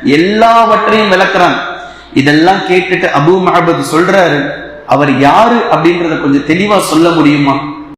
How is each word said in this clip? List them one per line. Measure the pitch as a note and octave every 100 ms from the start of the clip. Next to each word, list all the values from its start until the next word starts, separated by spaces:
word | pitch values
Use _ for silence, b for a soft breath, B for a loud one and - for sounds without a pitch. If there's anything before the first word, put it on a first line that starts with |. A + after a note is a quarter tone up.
எல்லாவற்றையும் | - D3 F3+ G#3+ A3+ A3+ A3+ G#3+ - A3 G#3
விளக்குறாங்க. | F#3 F#3+ F#3 F3 - - - B B B
இதெல்லாம் | C3+ C3+ D3+ E3+ G3
கேட்டுட்டு | - F3+ F3 F3+ F3+
அபூ | - D3+ F#3 F3+
மஅபத் | E3+ E3 D#3 C#3 D#3
சொல்றாரு, | F#3 G3 F3 D3 C#3 - - - -
"அவர் | C3+ C#3+ B2+
யாரு | C#3 E3+ A3+ A#3+
அப்படின்றத | G3+ D#3 D#3+ F3 E3+ D#3+
கொஞ்சம் | C#3 C#3 C3+
தெளிவா | E3+ G#3 G3+
சொல்ல | - D#3 E3+
முடியுமா?" | E3+ D3+ D3 C#3+ C3+ - - -